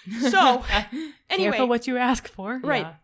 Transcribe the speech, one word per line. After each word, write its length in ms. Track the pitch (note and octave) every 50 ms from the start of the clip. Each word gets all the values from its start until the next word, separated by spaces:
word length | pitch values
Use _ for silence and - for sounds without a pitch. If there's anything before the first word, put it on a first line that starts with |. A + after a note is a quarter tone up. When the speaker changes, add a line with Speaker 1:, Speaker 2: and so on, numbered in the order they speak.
| - F#3 A3 A#3 C#4 B3
Speaker 1:
So, 340 | G4 F#4+ E4 C4+ A#3+ B3+ - - G3+ G#3 G#3 - B3
Speaker 2:
<laughs> 340 | D4+ D#4+ D4 - _ _ -
Speaker 1:
anyway. 200 | F#4+ F#4+ G3+ G#3
Speaker 3:
Careful 180 | C4+ A3 B3+ A#3+
what 180 | A#3+ A#3 -
you 120 | C4 B3 B3
ask 280 | B3 B3 B3+ - -
for. 320 | - - - F#3+ G#3 B3+ B3+ B3+
Speaker 1:
Right. 220 | D4+ C4+ A3 E3 E3 D#3 -